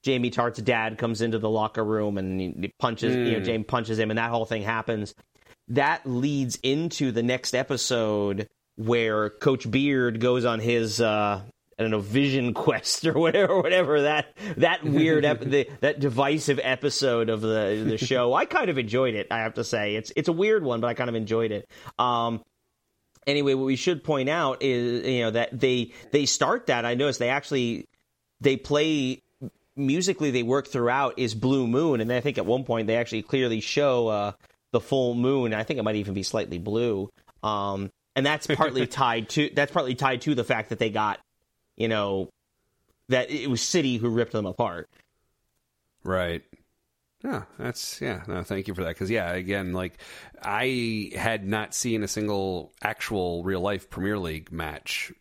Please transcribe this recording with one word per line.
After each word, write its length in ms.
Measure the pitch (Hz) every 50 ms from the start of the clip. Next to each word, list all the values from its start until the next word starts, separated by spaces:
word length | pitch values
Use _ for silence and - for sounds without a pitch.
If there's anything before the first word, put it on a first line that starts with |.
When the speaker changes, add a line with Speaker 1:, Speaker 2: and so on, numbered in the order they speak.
| -
Speaker 1:
Jamie 260 | 135 131 123 120 120
Tartt's 300 | - 131 120 120 117 -
dad 360 | 107 120 120 113 110 113 110
comes 240 | - 123 117 113 101
into 180 | 117 117 113 110
the 100 | 107 107
locker 340 | 110 110 107 107 - 113 110
room 340 | 104 110 107 104 104 101
and 220 | 98 95 92 92 95
he, 140 | 92 90 - -
he 140 | 90 - _ _
punches, 360 | - 120 117 - - 131 127
you 160 | 123 120 117 113
know, 60 | 110
Speaker 2:
Mm. 60 | 95
Speaker 1:
Jamie 180 | 113 113 110 107
punches 320 | - 135 120 113 110 113 107
him, 120 | 110 107
and 60 | 110
that 120 | 113 117 117
whole 160 | 117 113 113
thing 160 | - 117 110
happens. 520 | 98 110 113 113 110 - 113 107 104 98 - _ _ _ _ _ _ _ - _ _ -
That 360 | 120 143 139 147 165 - -
leads 520 | 139 123 123 131 147 147 139 135 120 - - -
into 480 | 131 139 151 165 170 - - 147 131
the 120 | 107 117 117
next 300 | 123 127 127 - - -
episode 960 | 127 127 - 139 120 - - 127 117 113 107 107 104 101 101 98 98 107 - _ _ _ _ _
where 520 | - 110 110 120 117 113 110 107 107 107 107
Coach 400 | - - - 143 131 123 - 117
Beard 500 | 107 135 139 143 139 131 123 120 110 113
goes 240 | 120 123 123 127 117
on 160 | 123 117 110
his, 400 | 113 117 120 117 113 110 104 113
uh, 400 | 117 110 107 107 104 104 104 98 101 110 _ _ _ _ _
I 40 | -
don't 100 | 113 110
know, 80 | 110 104
vision 540 | 98 101 107 135 143 139 131 135 120 120 107
<laughs> 20 |
quest 500 | - - 160 123 - - - - - -
or 80 | 165 -
whatever, 480 | 147 165 160 160 202 196 170 180 185
whatever 420 | 147 160 180 185 180 135 151 147 143
that, 240 | 147 151 151 143 - _ - 208 208 165
that 300 | - 151 165 175 - 151
weird, 400 | 156 139 147 160 160 156 151 143
ep-, 160 | 147 151 -
Speaker 2:
<laughs> 0 |
Speaker 1:
the, 280 | - 135 139 143 131 - 139 -
that 180 | - 147 151 147
divisive 600 | 139 143 113 123 139 139 151 156 - 147 139 123 -
episode 640 | 127 131 120 - 143 - - 139 131 120 117 113 110
of 120 | 110 107
the, 420 | 110 110 110 110 107 95 107 107 110
the 120 | - 110
Speaker 2:
<laughs> 80 | 107 131
Speaker 1:
show. 280 | 123 135 123 123 120 131
I 120 | 170 302
kind 240 | - - - 269 185
of 80 | 156
enjoyed 380 | 131 117 104 110 127 131 127 110
it, 120 | 104 98 -
I 80 | 110 117
have 160 | 110 113 -
to 100 | - 113
say. 300 | - - 107 104 104 104
It's, 160 | 110 110 - -
it's 140 | - 143 180
a 40 | 170
weird 300 | 165 196 214 220 208 160
one, 160 | 131 120 113
but 80 | 113
I 60 | 120 117
kind 160 | - 123 120
of 60 | 117
enjoyed 360 | 113 110 101 110 113 117 110
it. 180 | 104 101 - _ - - - - - -
Um, 420 | 123 123 120 117 117 117 117 107 - _ _ _ _ _ _ _ _ _ _ _ _ _ _ _ _
anyway, 260 | 139 143 147 143 139 135
what 120 | 131 135
we 100 | 135 135
should 260 | 127 - 180 180 139
point 280 | - - 156 139 127 139
out 340 | 156 175 160 135 127 - -
is, 420 | 139 127 120 120 120 120 120 -
you 180 | 131 131 123 117
know, 80 | 113
that 280 | 107 117 117 - - 117
they, 320 | 135 131 127 123 113 - - - - -
they 140 | - 147 143
start 420 | 127 - - 139 139 214 247 -
that. 180 | - 127 120 113
I 100 | 117 123
noticed 240 | 123 139 147 127 -
they 100 | 123 120
actually, 560 | 131 143 - - 147 131 120 117 117 80 - _ _ _ _ _ _ _ _ _ _ _
they 160 | - 143 135
play 680 | 135 - - 143 147 156 160 156 147 131 127 131 - _ _ _ _ 135 - _ _ _ _ _
musically, 560 | 139 139 135 143 175 180 196 190 - 160 143
they 120 | 123 127 117
work 240 | 117 131 139 135
throughout 460 | - - 127 120 120 123 135 139 123 -
is 160 | - 127 113 107
Blue 320 | 107 113 127 139 135 127
Moon, 360 | 117 117 135 165 165 139 113
and 100 | 110 117
I 80 | 123 123
think 180 | 113 147 131
at 80 | 127 90
one 200 | 95 120 135 131
point 220 | - 120 113 107
they 100 | 104 113
actually 240 | 120 120 - 117 110
clearly 400 | 101 - - 131 127 120 113 110
show, 460 | - - - 143 147 139 127 123 117 110
uh, 220 | 107 104 101 104 95 _ - _ _ _ _ _
the 100 | - 117
full 340 | - - 139 135 127 123 120
moon. 380 | 120 123 131 139 135 123 113 107
I 100 | 107 113
think 160 | - 156 127
it 40 | 107
might 120 | 110 107
even 180 | 107 101 101 95
be 80 | 98
slightly 380 | 92 - - 113 98 - 85 87
blue. 500 | 87 - 104 113 120 120 107 95 98 101 _ _ _ - _ _
Um, 480 | - 107 104 101 101 101 98 98 98 95 _ _ _ _ _
and 80 | 135 135
that's 200 | 143 151 147 -
partly 400 | - 151 131 156 147 123 131 123
Speaker 2:
<laughs> 0 |
Speaker 1:
tied 420 | 120 - 135 135 120 117 117 110 -
to, 200 | - 156 147 - -
that's 160 | 143 143 143
partly 240 | - 175 143 127 127
tied 260 | 123 143 135 131 120
to 140 | - 151 147
the 80 | 123 117
fact 260 | - 131 110 110 -
that 80 | 117
they 120 | 110 113 113
got, 280 | 104 110 107 104 98 - _ _ _ _ _ _ _ _ _ _ _
you 120 | - 117
know, 420 | 113 113 107 101 101 98 95 92 - _ _ _ _ _ _ _ _ _ _ _ _ _ _ _
that 240 | - 127 127 127 -
it 180 | 143 143 117 139
was 120 | 123 117 -
City 340 | - - 180 147 135 123
who 120 | 110 113 120
ripped 220 | 113 120 113 - -
them 120 | 110 104
apart. 420 | 92 90 - 120 101 87 85 76 _ _ _ _ _ _ _ _ _ _ _ _ _ _ _ _ _ _ _ _ _ _ _ _
Speaker 2:
Right. 400 | - 92 92 90 87 85 80 - _ - _ _ _ _ _ _ _ _ _ _ _ _ _ -
Yeah, 200 | 262 254 - 95 - -
that's, 420 | - - 123 120 - - - - -
yeah, 220 | 139 131 101 - 85
no, 160 | - 95 90 -
thank 240 | - 101 95 95
you 80 | - 92
for 80 | 90 90
that. 120 | 82 82
'Cause, 140 | - 98 92
yeah, 220 | 113 113 92 85
again, 420 | 90 92 92 92 98 98 95 90 90
like, 240 | 92 92 87 - - - - - - - - - - -
I 680 | - 101 107 127 131 131 123 117 113 110 107 101 - -
had 320 | 92 90 113 113 104 98
not 260 | 98 107 107 107 - -
seen 300 | - - 123 113 110 104
a 40 |
single 640 | 98 - 107 107 104 104 98 95 95 92 87 - - _ _ -
actual 600 | 107 110 - - - 113 98 90 87 85 85 87
real-life 460 | 95 95 90 90 101 104 92 - _
Premier 300 | - 85 92 101 104 101
League 320 | 90 82 80 78 78 -
match 600 | 80 80 82 76 76 71 _ - - - - - - _